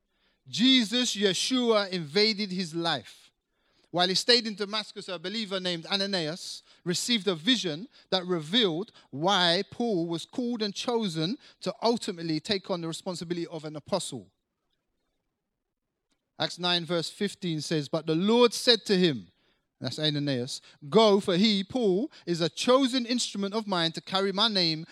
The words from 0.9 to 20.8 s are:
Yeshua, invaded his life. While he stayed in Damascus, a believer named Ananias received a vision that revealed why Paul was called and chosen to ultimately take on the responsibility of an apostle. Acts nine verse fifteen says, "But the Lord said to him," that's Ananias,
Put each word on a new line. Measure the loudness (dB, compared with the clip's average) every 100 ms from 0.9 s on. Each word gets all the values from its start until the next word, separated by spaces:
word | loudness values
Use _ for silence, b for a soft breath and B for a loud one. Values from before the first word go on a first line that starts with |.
| 0 -2 0
Yeshua, | 0 0 0 0 2 2 0
invaded | -6 -2 2 2 2 -4
his | -4 -4
life. | -4 -2 -4 -6 -20 -20 _ _ _ _ _ _
While | 0 2
he |
stayed | 2 4 4 2
in |
Damascus, | -6 -6 -6 -8 -14 -12
a | -10
believer | -8 -6 -6 -4
named | -4 -4 -4
Ananias | -2 0 -2 -2 -6 -12 -14 b b
received | -4 -4 0 0 0
a |
vision | 0 0 0 0 -6 -10 b b
that | -2 0
revealed | -4 0 2 2 0 -8 B B
why | -2 2 4 4 2 -2
Paul | -4 -2 0 -2
was | -6
called | -6 -4 -4 -2
and | -4
chosen | -4 -2 0 0 -2 -4 -4 B B
to | -10 0
ultimately | 2 2 -2 -6 -4 -4
take | 0 -2 0
on | -4
the | -4
responsibility | -6 -8 -8 -6 -6 -6
of | -8
an | -10 -12
apostle. | -4 -4 -2 -10 -14 _ _ _ _ _ _ _ _ _ _ _ _ _ _ _ _ _ _ _ _ -6
Acts | -6 -4
nine | -2 -2
verse | 0 -4 -4
fifteen | -4 -4 -2 -4 -4
says, | -2 -2 -2
"But | -4 0
the |
Lord | 0 4 6 4
said | 4 2 2 4
to | 4
him," | 4 2 -6 _ _ _ _ _
that's | -10 -2
Ananias, | -2 0 0 -2 -4 -8 B B